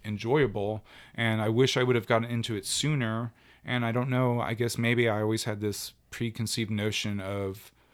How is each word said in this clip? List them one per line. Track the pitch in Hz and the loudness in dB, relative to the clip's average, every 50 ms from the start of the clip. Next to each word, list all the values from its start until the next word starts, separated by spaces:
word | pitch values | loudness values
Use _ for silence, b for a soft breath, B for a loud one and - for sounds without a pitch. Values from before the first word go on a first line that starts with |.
| - | -8
enjoyable. | 110 107 101 107 113 135 156 139 110 98 104 98 104 107 107 - B B B B B B | -8 -6 -4 -2 2 2 2 2 2 0 -2 -2 -2 -4 -6 -8 B B B B B B
And | - 117 113 110 110 | -2 0 2 2 2
I | 107 107 | 2 2
wish | 110 120 135 127 - | 4 4 4 4 4
I | 131 127 | 2 2
would | 127 123 | 4 2
have | 117 107 - | 2 2 2
gotten | 120 113 117 120 | 2 2 2 0
into | 120 117 113 - 113 | -2 -4 -2 -2 -4
it | 101 - | -4 -4
sooner. | - - - - 147 156 139 120 110 110 113 120 120 - b b b b b b | -4 -4 -2 0 0 0 0 0 -2 -2 -4 -4 -6 -10 b b b b b b
And | - 123 127 120 | -4 -2 -2 0
I | 113 113 | 0 0
don't | 123 123 131 | 0 0 0
know, | 127 127 131 123 120 120 | 2 2 2 2 2 0
I | 113 - 113 | 0 -2 -2
guess | 110 120 117 - | -2 -2 -2 0
maybe | - 117 117 120 120 120 113 | 0 2 2 4 4 4 4
I | 104 107 107 | 4 2 2
always | 107 110 113 - | 2 0 0 0
had | 117 107 104 | -2 -4 -2
this | 107 104 98 - - - - _ _ - | -2 -2 -2 -4 -8 -12 -14 _ _ -14
preconceived | - - 120 117 110 - 113 107 - 120 113 104 | -8 -6 -4 -4 -4 -4 -4 -4 -2 -4 -2 -2
notion | 110 104 104 110 101 - - 107 104 101 | -2 -2 -2 -2 -2 -2 -4 -4 -4 -4
of, | 95 95 101 101 101 95 95 110 - - _ b b b | -4 -4 -4 -4 -4 -4 -6 -8 -14 -20 _ b b b